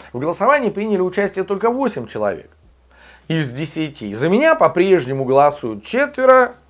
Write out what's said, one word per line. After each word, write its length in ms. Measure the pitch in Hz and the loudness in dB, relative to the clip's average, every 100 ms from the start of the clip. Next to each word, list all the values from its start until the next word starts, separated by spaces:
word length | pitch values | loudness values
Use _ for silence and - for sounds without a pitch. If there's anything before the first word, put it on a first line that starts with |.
| - | -14
в 60 | 123 | -8
голосовании 500 | 151 170 220 285 247 | -6 -2 0 0 0
приняли 320 | 196 214 196 | -4 -4 -2
участие 420 | 180 202 196 190 | -2 -2 -4 -4
только 260 | 190 196 226 | -6 -2 -2
восемь 380 | 254 262 135 113 | 0 -4 -4 -10
человек 420 | 113 104 82 - _ _ _ _ _ - - - | -4 -4 -4 -12 _ _ _ _ _ -20 -20 -6
из 240 | 160 139 | -4 -4
десяти. 600 | 127 156 160 156 - 104 | -6 -8 -6 -8 -8 -10
За 160 | 107 156 | -4 0
меня 260 | 214 320 320 | 2 2 4
по-прежнему 680 | 156 175 190 180 123 135 123 | 2 2 4 2 2 -4 2
голосуют 580 | 135 143 143 117 104 | 4 4 2 -8 -10
четверо. 680 | - 240 285 277 262 262 240 - | -6 -2 -2 0 4 6 4 -4